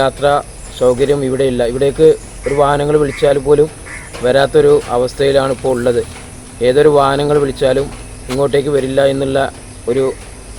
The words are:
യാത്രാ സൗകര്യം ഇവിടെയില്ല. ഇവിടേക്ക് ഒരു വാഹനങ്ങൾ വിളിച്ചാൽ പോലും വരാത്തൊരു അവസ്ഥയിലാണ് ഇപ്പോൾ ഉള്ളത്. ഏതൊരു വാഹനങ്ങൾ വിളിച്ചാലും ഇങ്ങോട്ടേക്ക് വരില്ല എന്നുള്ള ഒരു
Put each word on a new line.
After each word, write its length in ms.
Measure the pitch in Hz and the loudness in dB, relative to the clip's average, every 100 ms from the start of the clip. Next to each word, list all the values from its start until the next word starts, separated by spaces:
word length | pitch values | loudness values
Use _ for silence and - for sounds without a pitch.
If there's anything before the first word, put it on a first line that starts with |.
യാത്രാ 320 | 135 - 143 143 - - - - | 2 0 0 0 -2 -12 -16 -2
സൗകര്യം 420 | 127 123 135 143 131 | 0 2 0 0 -2
ഇവിടെയില്ല. 340 | 131 135 123 120 | 0 0 0 -2
ഇവിടേക്ക് 360 | 127 139 147 156 147 - - - | 0 -2 4 4 4 -2 -12 -4
ഒരു 120 | 139 | 0
വാഹനങ്ങൾ 360 | 143 143 147 151 | 2 2 2 2
വിളിച്ചാൽ 360 | 143 - 147 139 139 | 0 0 2 2 2
പോലും 200 | 143 160 - - - - - 123 | 2 2 -4 -16 -16 -16 -4 0
വരാത്തൊരു 480 | 131 139 156 143 147 - 120 | 2 2 4 4 4 2 -2
അവസ്ഥയിലാണ് 560 | 127 - 139 135 135 123 | -2 0 0 2 0 -2
ഇപ്പോൾ 180 | 135 123 | -2 0
ഉള്ളത്. 220 | 123 120 110 - - - - - 120 | 0 0 -2 -10 -18 -20 -18 -2 2
ഏതൊരു 220 | 131 151 147 | 4 6 6
വാഹനങ്ങൾ 400 | 139 139 147 147 | 4 2 0 0
വിളിച്ചാലും 460 | 139 123 135 127 107 - - - - | 0 0 0 0 -2 -8 -16 -16 -8
ഇങ്ങോട്ടേക്ക് 420 | 127 139 139 139 143 | -2 0 0 0 0
വരില്ല 240 | 131 135 139 | 0 2 2
എന്നുള്ള 280 | 135 135 135 135 - - - - | 0 -2 -2 -2 -6 -18 -10 -4
ഒരു 140 | 127 131 - - - - | -2 -2 -4 -12 -18 -18